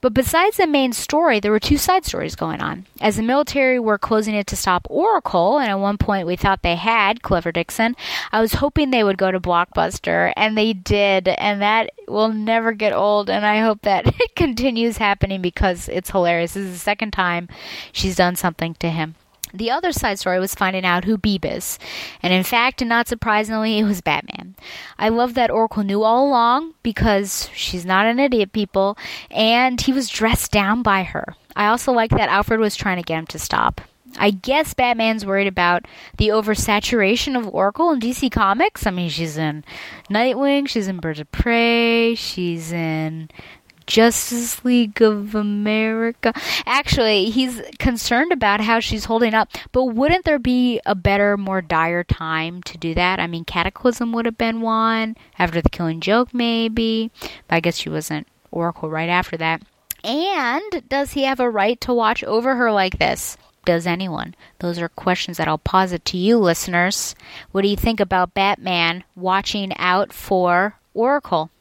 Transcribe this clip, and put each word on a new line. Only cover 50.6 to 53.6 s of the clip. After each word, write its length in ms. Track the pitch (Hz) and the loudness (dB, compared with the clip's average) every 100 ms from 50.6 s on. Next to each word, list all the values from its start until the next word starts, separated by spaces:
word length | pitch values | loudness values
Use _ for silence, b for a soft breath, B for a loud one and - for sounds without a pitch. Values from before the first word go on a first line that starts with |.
| 247 226 - | 2 0 -2
a 80 | |
better, 420 | 196 190 196 202 202 | 0 2 2 2 2
more 260 | 196 190 | -2 -4
dire 420 | 165 160 165 175 | 0 0 2 0
time 580 | 175 - 160 160 160 180 | -2 -4 -2 -4 -4 -8
to 140 | - 165 | -14 -8
do 160 | 165 | -4
that? 260 | 165 180 185 | 0 0 0
I 60 | 170 | -2
mean, 180 | 170 | -6
Cataclysm 680 | 165 180 | -6 -2